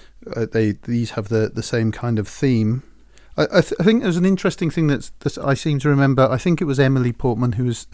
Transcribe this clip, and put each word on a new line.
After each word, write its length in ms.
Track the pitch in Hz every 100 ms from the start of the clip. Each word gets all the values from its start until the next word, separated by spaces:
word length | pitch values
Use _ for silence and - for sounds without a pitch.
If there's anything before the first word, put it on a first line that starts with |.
| - - -
Uh, 120 | 113 110
they, 220 | 113 107
these 380 | 101 - 117 117
have 180 | - 101
the, 220 | 113 110
the 80 | 110
same 300 | - 120 110
kind 260 | - 120 110
of 80 | 101
theme. 560 | - 139 120 107 123 - - - - - -
I, 60 | 151
I, 80 | 180
th-, 140 | - -
I 40 |
think 180 | 175 226
there's 140 | 202 170
an 80 |
interesting 460 | 185 190 190 - 165
thing 160 | - 151
that's, 240 | 135 - -
that 160 | - -
I 140 | 135
seem 260 | 135 156 143
to 100 | 147
remember. 360 | 139 139 131 131
I 80 | 127
think 240 | 180 165
it 20 |
was 160 | 160 135
Emily 320 | 135 135 123
Portman 400 | 113 131 113 123
who 120 | 110 123
was, 200 | 117 -